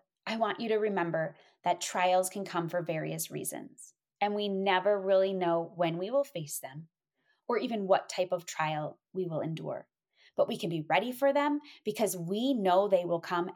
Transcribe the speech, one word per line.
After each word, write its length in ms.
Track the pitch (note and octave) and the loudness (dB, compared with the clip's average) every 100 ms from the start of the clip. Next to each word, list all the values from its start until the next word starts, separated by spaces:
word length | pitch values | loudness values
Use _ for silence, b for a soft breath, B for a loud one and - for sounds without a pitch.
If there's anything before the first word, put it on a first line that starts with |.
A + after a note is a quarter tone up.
| _ _ | _ _
I 120 | G3+ A3+ | -8 -2
want 240 | G#3 - | -2 0
you 80 | A3+ | 0
to 60 | G#3+ | 0
remember 580 | G#3+ F#3+ E3+ E3 D#3+ b b b | 2 0 0 0 -4 b b b
that 160 | F3 F3 | -2 -2
trials 480 | - G3 F#3 F#3 F#3 | -2 0 4 4 2
can 160 | G3+ | -4
come 240 | F#3+ F3 E3 | -4 -2 -2
for 120 | F3 | -2
various 480 | E3+ D#3 D#3 D#3+ - | -2 -4 -4 -6 -6
reasons, 640 | - - - - - - _ _ - | -6 -6 -8 -12 -20 -20 _ _ -4
and 140 | G#3 | -2
we 140 | G#3 G#3 | 0 -2
never 520 | F#3+ G3 F#3 G3 G#3 | 0 2 2 4 2
really 320 | F#3+ F#3+ F#3+ | 4 4 4
know 400 | F#3+ E3+ E3+ E3+ | 2 2 0 0
when 240 | E3+ E3 E3+ | 0 0 0
we 120 | G3 | 0
will 120 | C#4 | 0
face 380 | C#4 E3+ D3 - | -2 -6 -8 -10
them 260 | C3 C#3+ E3 _ _ _ _ _ - | -10 -14 -16 _ _ _ _ _ -4
or 100 | A3+ | -2
even 300 | B3 A3 F#3+ | -2 0 4
what 200 | F#3 - | 4 2
type 220 | - F3+ | -2 0
of 160 | F3 - | -2 -4
trial 520 | - D#3 D3+ D3+ - _ | -2 -2 -2 -4 -8 _
we 140 | F#3 E3+ | -6 -2
will 140 | D3+ | -2
endure. 480 | D3 D#3+ D3+ - - _ _ b b - | -2 -4 -6 -8 -12 _ _ b b 0
But 100 | - | 0
we 100 | - | 0
can 140 | F#3 | -4
be 140 | E3 D3+ | -4 0
ready 220 | F3 A#3+ | 0 0
for 220 | B3 C#4 | 0 2
them 280 | C#4+ D4 D4 B B | 4 2 -2 B B
because 320 | G#3+ G#3+ G3 F3+ | -6 -2 -2 -2
we 380 | E3 G#3 C4 | -4 0 0
know 320 | B3 F#3 F#3 G3+ | 2 4 4 6
they 180 | F3+ | 2
will 160 | E3+ E3 | 2 -2
come 300 | - F3 F3+ | -2 -2 -2